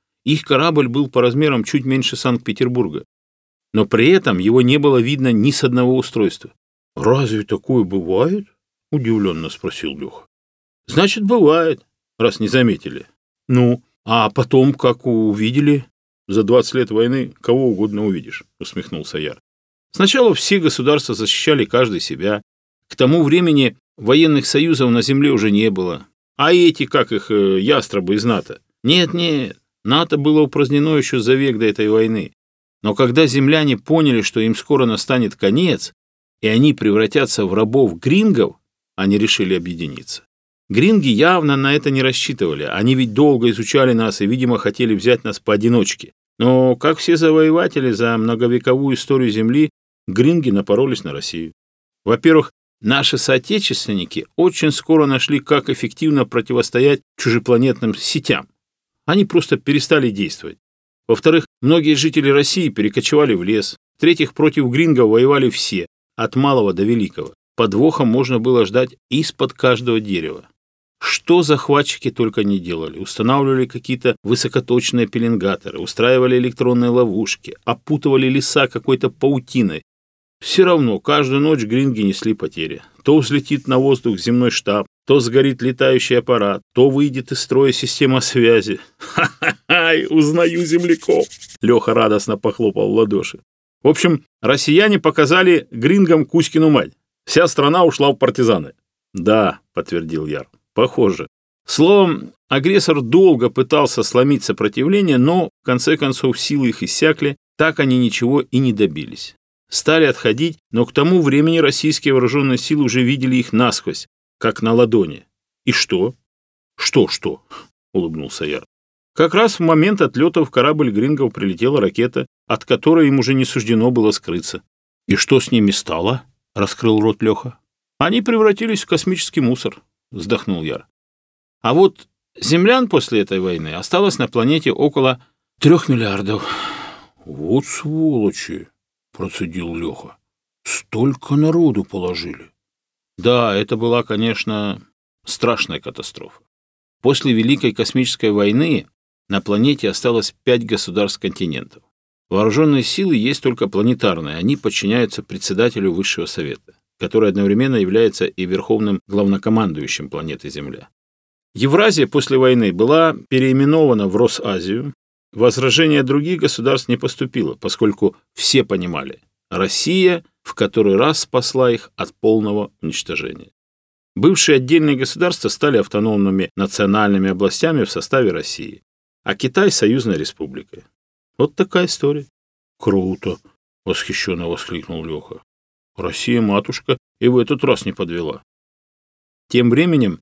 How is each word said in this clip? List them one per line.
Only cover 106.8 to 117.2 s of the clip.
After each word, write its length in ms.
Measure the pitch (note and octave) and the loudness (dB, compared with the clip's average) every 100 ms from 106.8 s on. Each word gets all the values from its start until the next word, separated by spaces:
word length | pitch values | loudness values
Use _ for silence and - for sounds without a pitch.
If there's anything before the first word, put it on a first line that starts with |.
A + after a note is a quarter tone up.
иссякли, 540 | - - D3+ D#3 C#3+ C#3 _ - | -4 0 0 0 -4 -6 _ -4
так 240 | D#3 D#3+ | -2 0
они 180 | C#3 B2+ | 0 2
ничего 440 | A#2+ - A#2+ C#3+ | 0 0 0 0
и 160 | - B2+ | 0 0
не 140 | C3+ | 0
добились. 640 | G#2+ G2+ D2 C2+ - - - _ _ _ | 2 0 -2 -12 -12 -16 -20 _ _ _
Стали 340 | - - D#3+ | -4 0 2
отходить, 540 | D3+ A#2+ A#2 A2 E3 D#3 _ | 2 2 -2 0 -2 -6 _
но 140 | A2+ | -4
к 80 | A#2+ | -2
тому 300 | - D3+ F#3 | 0 2 4
времени 360 | D3 C#3 D#3 E3 | 4 2 2 2
российские 540 | D3 C#3 D#3 D3+ D3 | 2 0 -2 -2 0
вооружённые 440 | C3 B2 C#3+ C#3 B2 | 2 2 0 0 -2
силы 260 | - D3+ | -2 0
уже 180 | C3 A#2+ | 0 0
видели 340 | B2 C#3 B2+ B2+ | 0 0 0 -2
их 160 | A#2+ | 0
насквозь, 540 | G#2+ B2 - - - - _ _ - | 2 2 0 -4 -10 -12 _ _ -6
как 220 | A2+ - | -4 -2
на 140 | A2 | 0
ладони. 500 | A#2 A#2+ A2 F2 C2+ _ _ _ _ | 2 4 2 0 -6 _ _ _ _
«И 80 | - | -4
что?» 420 | A#2+ - F#2 G#2 B2+ _ _ _ _ _ - | -2 -2 -2 -4 -6 _ _ _ _ _ -10
«Что, 320 | - C#3+ G2+ | -2 2 0
что?» 340 | - | -2